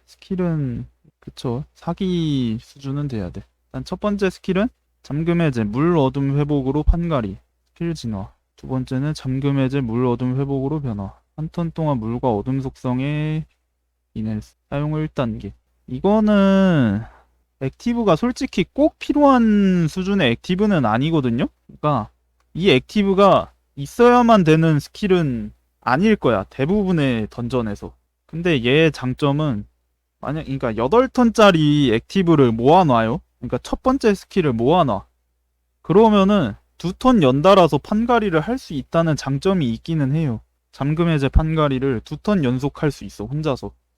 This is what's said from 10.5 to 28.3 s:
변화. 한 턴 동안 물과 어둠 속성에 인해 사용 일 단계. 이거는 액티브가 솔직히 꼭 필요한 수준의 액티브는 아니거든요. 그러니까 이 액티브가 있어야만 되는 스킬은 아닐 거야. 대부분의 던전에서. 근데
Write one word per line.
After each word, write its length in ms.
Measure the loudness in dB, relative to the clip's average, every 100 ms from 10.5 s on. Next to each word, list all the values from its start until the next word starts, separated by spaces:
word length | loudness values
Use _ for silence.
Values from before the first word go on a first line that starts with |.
| -4 -4 -4
변화. 320 | -6 -8 -10 -14 _ -12
한 140 | -10
턴 200 | -6 -6
동안 260 | -4 -2 -2
물과 320 | -4 -4 -2
어둠 300 | -2 -2 -4
속성에 840 | -6 -8 -6 -4 -4 -4 -4 -6 -8 _ _ _ _ _ _
인해 260 | -10 -6 -6 -10 _ _
사용 240 | -6 -4 -4
일 120 | -6
단계. 460 | -4 -6 -6 -12 -16 _ _ -14
이거는 1120 | -4 0 2 2 4 4 4 4 4 2 0 -6 -16 _ _ _ _
액티브가 540 | -10 -6 -4 -2 2 2
솔직히 500 | 0 -4 -4 -2 -4
꼭 260 | 0 0 0
필요한 880 | -4 2 4 6 4 4 4 2 0
수준의 440 | -2 -2 0 2
액티브는 540 | 0 -4 -2 2 2 2
아니거든요. 640 | 0 2 0 0 -2 -4 -8 _
그러니까 420 | -6 -2 -2 -4 _ _ _ _
이 160 | -2 2
액티브가 840 | 2 2 -2 0 4 6 4 0 _ _ -14
있어야만 680 | -12 2 4 6 6 4
되는 360 | 6 4 4 0
스킬은 720 | -2 -8 0 0 0 -4 -8 -14 _ _
아닐 360 | -2 2 2 2
거야. 280 | 2 0 -2
대부분의 760 | -6 -2 0 0 0 0 -2 -4
던전에서. 600 | -8 -6 -4 -4 -8 -14 -18 _ _
근데 360 | _